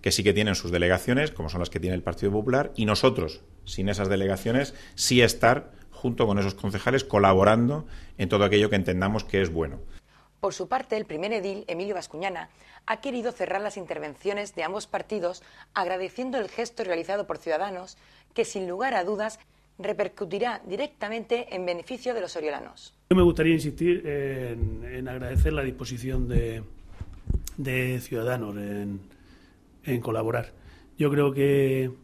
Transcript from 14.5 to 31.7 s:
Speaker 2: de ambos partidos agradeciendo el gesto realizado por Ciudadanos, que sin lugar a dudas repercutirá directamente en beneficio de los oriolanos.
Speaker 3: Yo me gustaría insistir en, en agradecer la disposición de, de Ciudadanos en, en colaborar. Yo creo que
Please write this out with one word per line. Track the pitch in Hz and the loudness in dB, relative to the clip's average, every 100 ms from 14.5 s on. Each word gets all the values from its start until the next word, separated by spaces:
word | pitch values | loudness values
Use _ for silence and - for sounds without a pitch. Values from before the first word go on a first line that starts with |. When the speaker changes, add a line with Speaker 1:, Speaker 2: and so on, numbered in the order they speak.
Speaker 2:
de | - | -6
ambos | 160 202 - | -6 -6 -6
partidos | 196 - 214 175 180 - - - | -8 -6 -4 -4 -6 -18 -20 -8
agradeciendo | - 180 185 185 - 254 254 | -4 -2 -2 -6 -6 -4 -4
el | 196 | -4
gesto | - 233 - | -6 -8 -6
realizado | 196 170 165 202 202 | -2 -2 -2 -4 -4
por | 156 | -6
Ciudadanos, | 165 156 196 185 185 - _ _ _ | -2 -2 -2 -6 -12 -20 _ _ _
que | - | -2
sin | 226 202 185 | -2 -2 -4
lugar | 185 262 220 | -2 0 0
a | 180 | 0
dudas | 202 214 - _ _ _ - | -2 -4 -8 _ _ _ -8
repercutirá | 196 208 185 - 180 196 240 208 - | -4 -2 -2 -4 -6 -2 -2 -4 -8
directamente | 190 294 _ 208 226 208 240 - 190 | -6 -6 _ -6 -6 -2 -4 -2 -6
en | 180 | -4
beneficio | 175 - 254 254 | -6 -8 -6 -4
de | 233 | -4
los | 175 170 | -4 -4
oriolanos. | 151 139 117 - - _ _ | -4 -6 -10 -18 -20 _ _
Speaker 3:
Yo | 180 | 6
me | |
gustaría | 175 165 160 | 6 6 4
insistir | 160 143 139 170 175 156 | 4 0 0 0 0 -2
en, | 143 139 131 123 117 110 110 | -4 -4 -4 -6 -4 -4 -4
en | 120 127 127 | -8 -8 -8
agradecer | 127 123 127 156 | -6 -2 2 2
la | 151 | 2
disposición | 135 123 123 123 127 127 123 | -4 -6 -8 -6 -2 -2 2
de, | 123 117 113 107 - - - - - - - - - | 2 0 -4 -10 -16 -18 -14 -14 -14 -2 -2 -2 -6
de | 135 127 127 127 | -2 0 0 -2
Ciudadanos | - 120 117 123 107 101 | -4 -4 -2 -2 -4 -6
en, | 101 101 101 98 - - - - - _ _ - - | -6 -4 -4 -8 -12 -20 -20 -20 -20 _ _ -14 -4
en | 123 | -2
colaborar. | 117 110 110 120 - - - - - - | -2 -2 -2 -2 -6 -16 -20 -20 -20 0
Yo | 147 | 2
creo | 147 143 | 4 2
que | 139 139 139 135 | 4 4 6 4